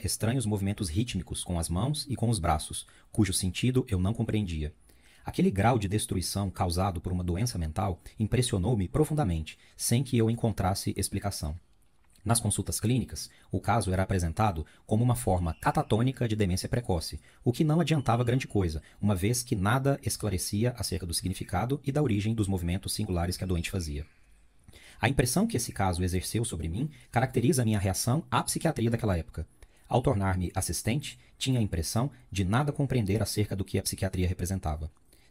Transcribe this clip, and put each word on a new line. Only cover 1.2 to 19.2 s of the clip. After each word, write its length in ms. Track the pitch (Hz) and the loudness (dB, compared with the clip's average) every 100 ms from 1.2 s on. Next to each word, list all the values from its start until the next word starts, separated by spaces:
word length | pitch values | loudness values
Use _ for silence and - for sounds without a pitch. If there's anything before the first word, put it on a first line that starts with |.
| 78 - | -4 -8
com 160 | - 87 | -4 -2
as 120 | 82 | 0
mãos 340 | 85 127 151 - | 0 0 -2 -4
e 40 | |
com 140 | 107 120 | -2 0
os 100 | 107 | 0
braços, 480 | 82 78 - - - - - | 2 0 -2 -10 -12 -20 -6
cujo 220 | - 98 | 2 2
sentido 540 | - 92 - 120 123 - | 2 -2 0 2 2 2
eu 100 | 92 | 0
não 140 | 92 | 0
compreendia. 580 | 117 113 107 98 80 76 - _ _ - - | 0 0 0 -2 -4 -6 -8 _ _ -20 -14
Aquele 260 | - - 185 | -6 2 2
grau 280 | - 113 127 | 4 4 4
de 100 | 98 | 2
destruição 600 | 104 - 98 - 98 98 | 0 0 -2 -2 -2 -2
causado 500 | - 95 87 98 85 | -2 -2 0 0 -2
por 100 | 92 | -4
uma 140 | 90 | -2
doença 320 | 90 87 120 92 | -2 0 -2 -2
mental 460 | 80 78 92 85 - - | -2 -2 -2 -4 -10 -2
impressionou-me 680 | 107 117 123 101 90 113 90 | 0 2 2 2 2 2 0
profundamente, 680 | - 151 151 101 80 78 - - - | 2 2 2 2 0 -4 -12 -20 -8
sem 260 | - 117 | 0 2
que 140 | 120 120 | 4 4
eu 100 | 110 | 4
encontrasse 640 | 117 113 98 95 98 - | 2 0 0 0 0 -2
explicação. 640 | 101 98 98 101 - 78 82 - _ _ _ _ - | -2 -2 -2 -4 -4 -6 -6 -12 _ _ _ _ -10
Nas 160 | 104 120 | 0 0
consultas 400 | 110 104 95 - | 2 -2 -2 -2
clínicas, 480 | 110 127 92 - - - - | 0 0 0 -8 -12 -16 -6
o 80 | 98 | -4
caso 320 | - 101 92 | 2 2 2
era 100 | 92 | 0
apresentado 640 | 95 95 85 80 110 80 - - - | 2 0 0 2 2 0 -6 -14 -2
como 180 | 110 | 2
uma 100 | 123 | 2
forma 380 | 120 - 90 85 - | 2 2 2 0 0
catatônica 680 | 139 156 147 107 127 131 120 | 0 0 2 2 2 0 -2
de 80 | |
demência 320 | 107 101 90 - | 2 2 0 -2
precoce, 540 | 120 120 87 - 80 - - | -2 0 -2 -2 -10 -14 -4
o 80 | - | -2
que 100 | 117 | 2
não 180 | 160 156 | 2 4
adiantava 440 | 147 156 120 117 | 4 2 2 2
grande 240 | 120 127 - | 2 0 0
coisa, 340 | 104 85 78 - - | 0 0 -2 -8 -2
uma 160 | 101 | 0
vez 280 | 98 | 2